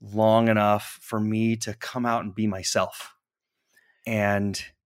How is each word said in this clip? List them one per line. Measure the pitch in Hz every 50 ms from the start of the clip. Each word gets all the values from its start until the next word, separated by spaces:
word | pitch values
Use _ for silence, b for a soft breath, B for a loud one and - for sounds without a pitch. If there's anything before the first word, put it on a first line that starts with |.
long | 110 101 101 107 110 110 110 113 113
enough | 113 110 107 104 104 104 104 - - - -
for | - - 117 110
me | 107 107 110 110 113 113 113
to | 113 - 110 104
come | - - - - 127 120
out | 120 117 117
and | 92 104
be | 95 107 107
myself. | 107 95 95 90 - - 101 92 - - - - - _ _ _ _ _ _ _ _ _ _ _ _ _ _ _ _ _ _ -
And | 120 113 107 101 101 101 101 101 101 95 - - - _ _ _